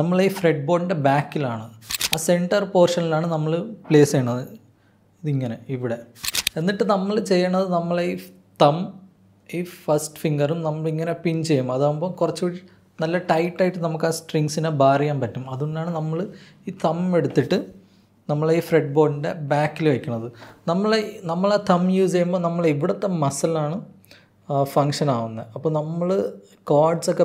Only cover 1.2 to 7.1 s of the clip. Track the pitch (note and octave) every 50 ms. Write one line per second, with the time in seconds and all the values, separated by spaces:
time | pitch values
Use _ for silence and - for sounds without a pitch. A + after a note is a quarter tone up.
1.2 | C#3+ - - D#3 C#3 B2 A2+ A2 A2 A#2 - - - - - - - - - E3
2.2 | - - F3 F3 F3 F3+ G#3+ G3+ G3 F#3 - F#3 F3 E3+ - F3 E3+ D#3+ D#3 D#3
3.2 | E3 E3+ E3 D3+ D#3 D#3 E3 E3+ G3+ A#3 A3 - - - D#3 D3 D3 D3 - C#3
4.2 | B2 A#2+ A#2+ B2 C3 - - - _ _ _ _ _ _ _ _ _ _ _ _
5.2 | D#3+ D3+ C#3+ C3+ B2+ A#2 A2 - - - C3 B2 B2 A#2 A2+ - - - - -
6.2 | - - - - - - - D#3+ D#3+ F#3+ G#3 G3+ A3+ F#3+ G3+ F#3+ F#3+ G3+